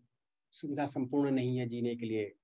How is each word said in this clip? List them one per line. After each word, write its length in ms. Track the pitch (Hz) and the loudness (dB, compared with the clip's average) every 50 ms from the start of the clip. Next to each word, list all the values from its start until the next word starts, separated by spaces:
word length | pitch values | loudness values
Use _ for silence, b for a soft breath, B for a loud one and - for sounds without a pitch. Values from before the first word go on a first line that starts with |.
| _ _ _ _ _ _ _ _ _ _ - | _ _ _ _ _ _ _ _ _ _ -14
सुविधा 300 | - - 143 139 143 143 | -10 -6 -4 -2 -2 -2
संपूर्ण 440 | 139 - 143 127 123 139 143 143 139 | -2 -2 -2 -2 0 2 2 4 4
नहीं 260 | 135 131 123 123 127 | 4 2 2 2 0
है 100 | 123 123 | 0 -2
जीने 280 | 117 117 120 117 120 120 | -2 -2 -2 -2 -2 -2
के 100 | 120 117 | -2 -2
लिए, 260 | 110 110 110 104 98 - _ | -2 0 0 -2 -2 -6 _